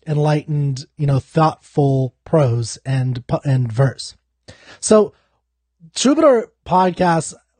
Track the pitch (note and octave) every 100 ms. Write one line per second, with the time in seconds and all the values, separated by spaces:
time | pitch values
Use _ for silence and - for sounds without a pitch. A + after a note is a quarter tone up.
0 | - D3 D3+ D3+ - D3 C#3+ C3 - -
1 | C#3+ C3+ - D#3+ D#3 - _ - C#3 C3+
2 | B2+ - - D#3+ C3+ A#2 A2+ - - C3
3 | B2+ A#2+ - D#3+ D3 B2+ A#2+ A2 C3+ -
4 | - - _ _ _ - - - - G#3+
5 | G3+ - _ _ _ _ _ _ E3 -
6 | A#3+ D4 D#4+ A#3+ - _ - F3+ F#3 F3
7 | F3+ E3 - - _ _